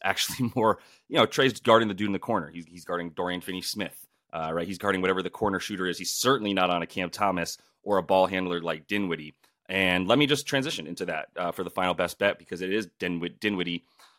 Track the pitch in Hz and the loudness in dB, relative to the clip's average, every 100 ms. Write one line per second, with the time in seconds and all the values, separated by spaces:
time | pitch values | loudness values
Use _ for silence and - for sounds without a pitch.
0 | 95 95 - - 120 123 110 98 - _ | -4 -2 -2 -4 -4 2 2 2 -4 _
1 | - - 113 - 135 110 120 113 110 95 | -2 2 2 4 2 2 6 6 6 0
2 | 104 95 - 107 76 85 82 87 - 87 | -2 -2 0 -2 -2 -12 -16 -16 -6 -4
3 | 87 78 90 90 85 90 - 107 90 - | -4 -4 -2 -2 -6 -6 -6 -6 -6 -8
4 | - _ _ 80 78 82 87 90 101 95 | -20 _ _ -6 -4 -4 -4 -4 0 2
5 | 92 95 87 - 104 95 - 98 92 87 | 2 0 -2 -2 0 0 -4 -4 -4 -4
6 | 90 - 120 135 101 95 90 87 82 - | -6 0 2 2 2 2 2 2 -2 -4
7 | 90 - 101 90 82 - _ _ 101 98 | -6 0 0 0 -4 -8 _ _ 0 0
8 | 82 95 92 95 92 87 82 78 76 104 | 4 4 4 2 -2 -4 -4 -6 -4 -2
9 | 95 80 76 - _ _ - 95 92 90 | -2 -4 -8 -18 _ _ -4 2 4 4
10 | 92 123 147 143 - 139 135 - 78 87 | 4 4 4 0 0 -2 -2 -6 -8 -8
11 | 90 78 - - 90 82 87 - 92 87 | -4 -4 -6 -6 -6 -4 -6 -2 0 0
12 | 87 - 101 - 82 87 92 104 95 - | -2 0 0 0 -8 -8 -4 -2 -4 -6
13 | 90 85 87 - 107 98 87 85 _ _ | -4 -4 -6 -4 -2 -2 -2 -6 _ _
14 | - | -20